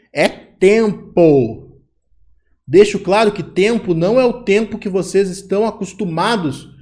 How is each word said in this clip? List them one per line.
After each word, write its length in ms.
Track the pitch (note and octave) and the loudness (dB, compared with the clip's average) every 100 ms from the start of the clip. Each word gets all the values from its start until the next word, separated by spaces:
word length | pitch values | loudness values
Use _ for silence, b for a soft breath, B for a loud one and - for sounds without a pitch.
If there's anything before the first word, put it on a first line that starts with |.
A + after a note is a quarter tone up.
| B | B
é 160 | C#3+ F3+ | -2 -2
tempo. 1500 | - - - F#3+ A3 A3 - - - E3 C#3 A2 G2+ - - _ _ _ _ _ _ _ _ - | -2 -20 0 2 4 0 -4 -6 2 4 4 0 -6 -18 -20 _ _ _ _ _ _ _ _ 0
Deixo 340 | E3 G#3 F#3+ | 4 4 2
claro 320 | F3 G3+ A3 | -2 0 0
que 120 | G#3 | -2
tempo 500 | D3 F3 G3+ A#3 F3+ | -8 -2 0 0 -2
não 260 | E3 F3+ B3 | -2 2 2
é 60 | B3+ | 0
o 180 | - | -2
tempo 360 | - G3+ A3 G#3 | 0 0 0 -6
que 100 | G#3 | -6
vocês 400 | F#3 F3+ G3 G3 | -4 -2 -2 -2
estão 380 | F3 - G3 A3 | -4 -6 -2 -2
acostumados, 1040 | G#3+ F#3 - G3 E3 G3+ A#3 D#3 B2 - b | -4 -12 -8 -6 -2 -2 -2 -4 -8 -14 b